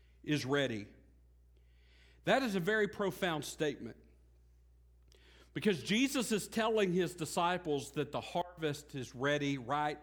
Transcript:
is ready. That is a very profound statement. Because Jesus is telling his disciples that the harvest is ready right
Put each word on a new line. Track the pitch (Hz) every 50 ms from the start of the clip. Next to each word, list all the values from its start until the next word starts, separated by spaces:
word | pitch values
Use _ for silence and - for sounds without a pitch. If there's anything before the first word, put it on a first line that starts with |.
| _ _ - - -
is | - 151 139 120
ready. | 127 139 143 135 123 113 104 104 - - - - - - _ _ _ _ _ _ _ _ _ _ _ _ _ - - - - - - - - -
That | 160 208 269
is | 269 226 196
a | 190
very | 165 196 214 220 208 202
profound | 208 - 202 190 185 - 196 180 160 151 135
statement. | - - - 156 151 139 - 107 113 - - - - - - _ - _ _ _ _ _ _ _ _ _ _ _ _ _ _ _ _ - - - - - - - -
Because | - 147 143 214 190 139
Jesus | 117 139 196 226 269 269 - 269 214 -
is | 220 196 - -
telling | - 226 220 226 220 214 202 185
his | 170 185 180 160 -
disciples | - 156 - - 185 170 175 180 175 175 156 147 139 - -
that | - 156 139 -
the | - 123
harvest | 117 - - 175 175 - - - 160 151 139 143 - - -
is | 135 120 - -
ready | 120 131 143 147 147 143 143 139 135
right | 117 113 139 147 151 151 147 147